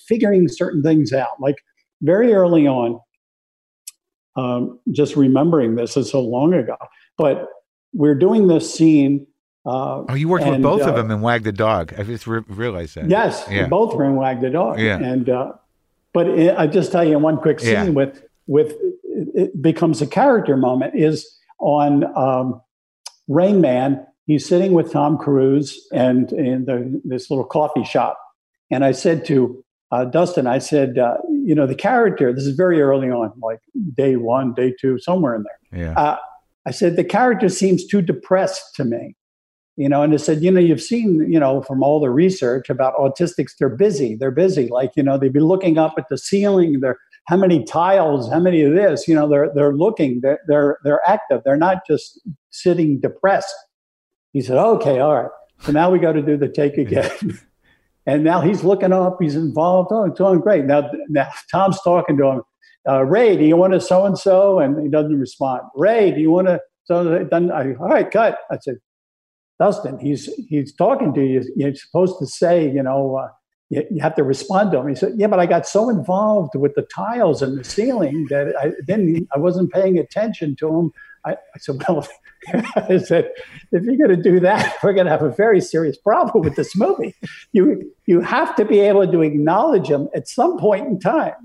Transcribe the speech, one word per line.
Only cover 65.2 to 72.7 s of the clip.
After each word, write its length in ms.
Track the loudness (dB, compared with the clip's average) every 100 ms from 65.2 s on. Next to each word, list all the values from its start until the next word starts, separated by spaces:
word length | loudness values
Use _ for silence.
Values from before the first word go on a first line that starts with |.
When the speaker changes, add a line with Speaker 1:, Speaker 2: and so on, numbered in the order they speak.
| -2 -4 -4 -4 -8 0
Speaker 1:
"Ray, 340 | 2 4 2
do 80 | 2
you 120 | 2
want 160 | 4 2
to?" 120 | 0 -4 _ -4
So 280 | -2 0
it 160 | 0 0
doesn't, 220 | 0 0
I, 240 | -2 -4 -4
"All 120 | 0
right, 200 | 0 2
cut." 300 | 0 0 -2 -8
I 80 | -10
said, 160 | -8 -12 _ _ _ _ _ _ _ 0
"Dustin, 400 | 0 0 -6 -6
he's, 260 | -4 -6 -6 -14 -6
he's 260 | -4 -4
talking 400 | -2 0 0 -2
to 80 | 0
you. 200 | 0 -2 -4 -4
You're 200 | -4 -6
supposed 420 | -4 -2 -2 -2
to 60 | -12
say, 420 | -2 0 2
you 140 | 0